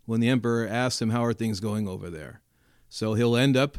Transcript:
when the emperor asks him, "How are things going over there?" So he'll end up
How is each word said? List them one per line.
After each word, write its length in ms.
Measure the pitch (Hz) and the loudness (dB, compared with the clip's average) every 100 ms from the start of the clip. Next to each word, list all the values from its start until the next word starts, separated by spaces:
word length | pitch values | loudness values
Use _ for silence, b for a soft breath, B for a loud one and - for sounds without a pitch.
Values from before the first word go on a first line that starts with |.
| - | -4
when 160 | 113 | 0
the 80 | 117 | 2
emperor 360 | 127 117 117 110 | 2 2 0 0
asks 360 | 113 127 - | -2 -2 0
him, 80 | 113 | 0
"How 160 | 120 117 | 0 0
are 80 | |
things 260 | 113 113 95 | 0 -2 -4
going 260 | 107 107 101 | -4 -4 -4
over 240 | 92 90 | -6 -10
there?" 300 | 80 76 - _ _ _ _ _ | -12 -14 -18 _ _ _ _ _
So 280 | - 110 107 | -6 -2 2
he'll 200 | 120 120 | 4 4
end 220 | 139 131 | 4 4
up 200 | 143 | 2